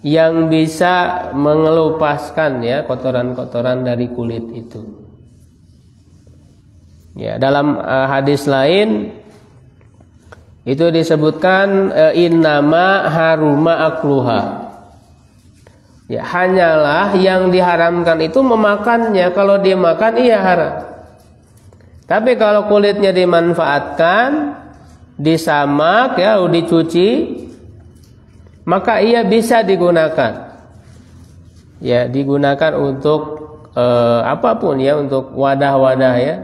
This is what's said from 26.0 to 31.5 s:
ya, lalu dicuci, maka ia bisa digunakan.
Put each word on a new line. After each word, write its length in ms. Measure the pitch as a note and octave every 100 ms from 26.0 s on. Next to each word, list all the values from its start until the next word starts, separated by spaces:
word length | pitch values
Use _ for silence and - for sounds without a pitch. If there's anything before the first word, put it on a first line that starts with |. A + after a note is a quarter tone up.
| C4
ya, 240 | B3+ F#3+ G#3+
lalu 240 | F3 E3+
dicuci, 480 | E3 E3+ D#3+ F3 G3 C#4 E4 - - - - - - - - - - - - - -
maka 320 | F#3+ F#3+ G#3+
ia 240 | A3 A#3 G#3
bisa 400 | A3+ A3+ A#3+ G3
digunakan. 960 | F#3+ F3 E3+ D#3 - A#2+ - - - - - - - - - - - -